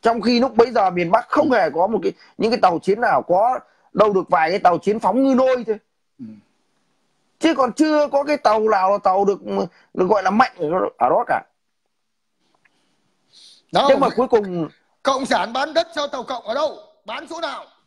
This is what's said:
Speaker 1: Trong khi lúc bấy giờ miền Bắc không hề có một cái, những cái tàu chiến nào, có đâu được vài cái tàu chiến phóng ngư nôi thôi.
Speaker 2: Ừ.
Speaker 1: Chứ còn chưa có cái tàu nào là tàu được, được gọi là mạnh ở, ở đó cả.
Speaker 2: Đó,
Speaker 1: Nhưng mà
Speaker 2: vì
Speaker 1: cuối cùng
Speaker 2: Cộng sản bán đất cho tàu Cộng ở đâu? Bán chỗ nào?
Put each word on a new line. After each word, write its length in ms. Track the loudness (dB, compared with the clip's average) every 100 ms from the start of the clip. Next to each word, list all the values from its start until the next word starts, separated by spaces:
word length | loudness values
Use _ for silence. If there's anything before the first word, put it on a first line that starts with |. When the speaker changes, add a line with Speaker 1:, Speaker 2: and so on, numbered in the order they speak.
Speaker 1:
Trong 200 | 0 0
khi 180 | 0 0
lúc 160 | 0 2
bấy 160 | 2
giờ 180 | 4 0
miền 220 | 0 0
Bắc 180 | -2 0
không 220 | 0 2
hề 180 | 2 0
có 180 | 0 -2
một 120 | 0
cái, 80 | -4 -8 -20 -4
những 140 | -2
cái 80 | 2
tàu 180 | 2 0
chiến 220 | -2 0
nào, 200 | 2 0
có 380 | 2 2 2 -2 -8 _ _
đâu 200 | 0 2
được 160 | 2 0
vài 200 | 0 0
cái 100 | 2
tàu 180 | 2 2
chiến 220 | -2 -2
phóng 240 | 0 2
ngư 120 | 2 4
nôi 280 | 2 0 -4
thôi. 100 | -8 _ _ _ _
Speaker 2:
Ừ. 60 | -20 -20 _ _ _ _ _ _ _ _ _ _
Speaker 1:
Chứ 140 | -2 2
còn 180 | 0
chưa 340 | 0 2 2 2
có 160 | 0
cái 140 | -2 0
tàu 220 | 2 2
nào 320 | 2 2 2
là 60 | 2
tàu 280 | 2 2 0
được, 140 | -2 -4 -4 -4 _ _
được 120 | -4 0
gọi 140 | 2
là 60 | 2
mạnh 220 | 2 0 0
ở, 80 | -4 -2 -4 -2
ở 120 | 0
đó 140 | 0 0
cả. 140 | -4 -6 _ _ _ _ _ _ _ _ _ _ _ _ _ _ _ _ _ _ -20 -20 -20 _
Speaker 2:
Đó, 120 | 0 2
Speaker 1:
Nhưng 100 | 2
mà 80 | 2
Speaker 2:
vì 40 | 0
Speaker 1:
cuối 120 | 0
cùng 400 | 0 0 -4 -6 _ _ _
Speaker 2:
Cộng 220 | -4 -2 -2
sản 280 | -2 -2
bán 200 | -4 -4
đất 140 | -2 -4 -6
cho 120 | -8
tàu 160 | -8
Cộng 200 | -10 -10
ở 100 | -6
đâu? 240 | -4 -4 -6 -20 _ -14
Bán 220 | -14 -12
chỗ 120 | -10
nào? 240 | -10 -10 -16 _